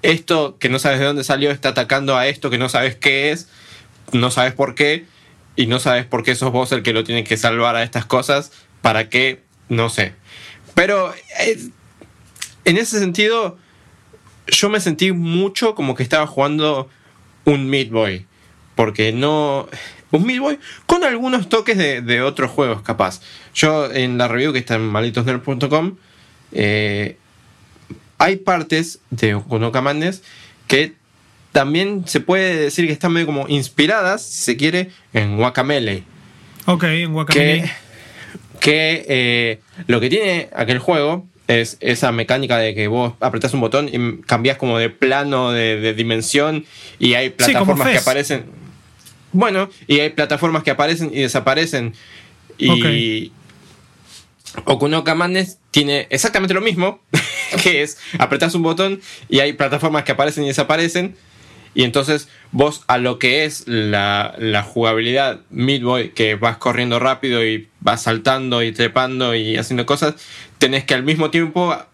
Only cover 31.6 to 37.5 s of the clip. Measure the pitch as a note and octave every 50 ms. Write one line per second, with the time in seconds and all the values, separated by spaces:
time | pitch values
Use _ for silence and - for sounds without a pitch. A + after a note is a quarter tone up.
31.6 | C3+ C#3 D3 E3+ F#3+ G3 G#3 G3 F3+ - - D3 - - F3+ F#3+ F#3+ F#3 F3 D#3+
32.6 | D3+ C#3+ - - E3+ D#3+ D3+ D3 - F3+ E3 E3 E3+ D#3 D3+ C#3 C#3 - D3 C#3+
33.6 | C3 - - - C#3+ D#3+ - A3 F#3+ F3+ A#2+ A#2 - - - - - - A#2+ B2+
34.6 | C#3 D#3 E3 F3+ F#3 F#3 - - _ _ - G#2+ G#2 G2+ G#2 G#2 A#2 B2+ B2 -
35.6 | B2+ C3+ D3 C#3 A#2+ G#2+ G2 F#2 F#2 - - - - - - - - - - -
36.6 | - - F3+ E3+ E3 E3 D#3 E3 F3 E3 D#3 D#3 D3+ C#3+ D3+ C#3+ C#3+ D3+